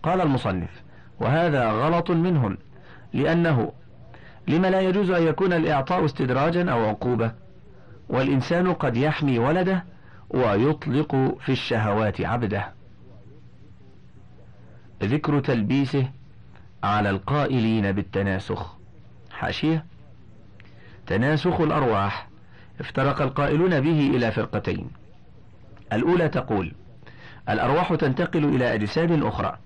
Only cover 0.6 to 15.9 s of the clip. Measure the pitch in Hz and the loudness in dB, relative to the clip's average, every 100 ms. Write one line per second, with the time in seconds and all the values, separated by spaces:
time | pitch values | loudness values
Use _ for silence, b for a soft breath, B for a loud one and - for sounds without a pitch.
0.6 | 85 - - B B - 113 156 170 139 | -6 -12 -20 B B -4 0 2 2 2
1.6 | 113 107 147 170 170 170 175 160 107 90 | 2 2 2 2 2 2 2 2 0 -2
2.6 | - B B B B 123 147 170 170 131 | -12 B B B B -2 2 2 2 2
3.6 | - - - - - B B B - 156 | 0 -6 -20 -20 -20 B B B 0 2
4.6 | 190 190 190 190 185 175 165 151 190 175 | 2 2 2 2 2 2 2 2 2 2
5.6 | 160 147 131 180 156 131 135 127 156 175 | 2 0 0 0 0 0 0 2 2 2
6.6 | 175 117 107 107 123 117 113 - - - | 0 0 0 0 -2 0 -2 -4 -20 -20
7.6 | - B B B - 120 135 139 127 175 | -20 B B B -4 -2 2 0 0 0
8.6 | 185 170 139 117 147 147 147 120 127 175 | 0 0 -2 0 0 0 0 2 2 2
9.6 | 180 185 - B B B B 135 120 101 | 2 -2 -4 B B B B 0 2 4
10.6 | 135 156 - 127 151 131 135 - - 127 | 2 0 0 0 2 2 2 0 -2 -2
11.6 | - 113 110 104 107 - - 120 110 101 | 0 0 2 2 0 0 -2 -2 -2 -2
12.6 | 95 - - - - - - - - - | -6 -12 -20 -20 -20 -20 -20 -20 -20 -20
13.6 | - - - - - - - - - - | -20 -20 -20 -20 -20 -20 -20 -20 -20 -20
14.6 | B B B - 101 147 151 143 139 120 | B B B -6 -2 0 2 0 2 0
15.6 | 104 135 135 | 2 2 2